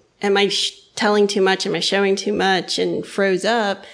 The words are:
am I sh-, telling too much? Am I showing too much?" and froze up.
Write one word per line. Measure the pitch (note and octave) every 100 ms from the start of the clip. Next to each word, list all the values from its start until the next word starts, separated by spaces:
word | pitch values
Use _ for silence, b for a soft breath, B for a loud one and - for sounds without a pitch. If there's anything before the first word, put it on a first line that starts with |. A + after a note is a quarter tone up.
| _ -
am | G3+ G3
I | G3+
sh-, | - - - -
telling | - G#3+ G#3 G3+
too | G3+
much? | F#3+ F#3+ F3+
Am |
I | E3
showing | - G3 G3 G3
too | -
much?" | G3+ F#3+ F3+ - -
and | F3+ D#3 -
froze | - G3 F#3
up. | G#3 A#3 G3+ F#3+ B